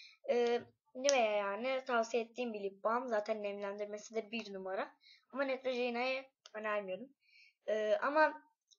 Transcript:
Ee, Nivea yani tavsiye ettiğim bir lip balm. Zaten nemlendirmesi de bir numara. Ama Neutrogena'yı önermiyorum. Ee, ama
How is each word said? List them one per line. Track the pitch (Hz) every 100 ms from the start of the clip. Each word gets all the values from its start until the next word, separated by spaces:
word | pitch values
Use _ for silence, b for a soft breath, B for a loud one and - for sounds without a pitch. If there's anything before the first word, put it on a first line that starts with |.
| B B -
Ee, | 240 240 240 - _ _ 254
Nivea | 277 262 220 208
yani | 202 202 254 262 262
tavsiye | 240 226 240
ettiğim | 226 - 247
bir | 208
lip | 196 196
balm. | 214 240 262
Zaten | 214 214 214
nemlendirmesi | 202 202 202 208 208 208 - 220
de | 208
bir | 226 202
numara. | 190 185 196 - - b b b
Ama | 247
Neutrogena'yı | 277 262 262 240 247 233 254 262 269 _ -
önermiyorum. | 214 214 208 190 185 269 _ b b b b -
Ee, | 214 214 202
ama | 254 302 302 302 - _ _